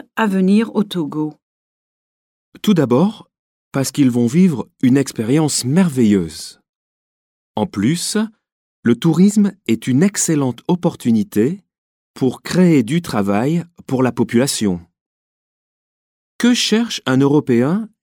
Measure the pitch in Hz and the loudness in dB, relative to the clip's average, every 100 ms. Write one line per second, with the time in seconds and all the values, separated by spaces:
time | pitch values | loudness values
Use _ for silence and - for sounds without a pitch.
0 | - - 220 190 190 202 226 - 208 180 | -10 -4 -2 0 2 2 0 -2 -4 -4
1 | 147 151 151 151 _ _ _ _ _ _ | -6 -6 -8 -10 _ _ _ _ _ _
2 | _ _ _ _ _ - - 185 131 120 | _ _ _ _ _ -4 0 2 2 2
3 | 190 - - _ _ _ _ 143 131 - | 2 -2 -14 _ _ _ _ -6 -4 0
4 | 135 120 120 147 185 135 - _ 131 135 | 0 2 0 2 2 0 -8 _ 2 2
5 | 135 - 110 147 151 - 120 156 185 131 | 0 -4 -2 0 0 -2 -2 0 0 2
6 | 113 101 82 76 - - _ _ _ _ | 2 2 0 -8 -18 -20 _ _ _ _
7 | _ _ _ _ _ - 101 - 104 170 | _ _ _ _ _ -6 -6 -2 -2 -2
8 | - 214 220 _ _ _ _ _ 113 120 | -4 -4 -6 _ _ _ _ _ -2 0
9 | 170 156 196 208 202 - - 113 - 127 | 0 2 2 4 0 -2 -4 -4 -2 0
10 | 196 202 - 156 135 123 - 175 170 - | 0 0 -2 -2 -2 -4 -4 -2 -2 -4
11 | 123 113 101 - 120 196 _ _ _ _ | 0 0 0 0 -2 -2 _ _ _ _
12 | _ - 131 - - 165 180 156 110 165 | _ -4 -4 -4 -4 2 4 4 2 -2
13 | 170 113 98 101 131 170 165 - - 127 | -4 -4 -2 -2 -2 -4 -6 -14 -6 -2
14 | 127 117 113 117 135 - 107 87 87 _ | -2 -2 -2 0 0 -2 -4 -4 -10 _
15 | _ _ _ _ _ _ _ _ _ _ | _ _ _ _ _ _ _ _ _ _
16 | _ _ _ - 233 240 - 214 233 - | _ _ _ -2 0 0 0 -2 -2 -6
17 | - 131 139 147 135 117 127 190 220 _ | -2 2 2 2 2 0 0 -2 -6 _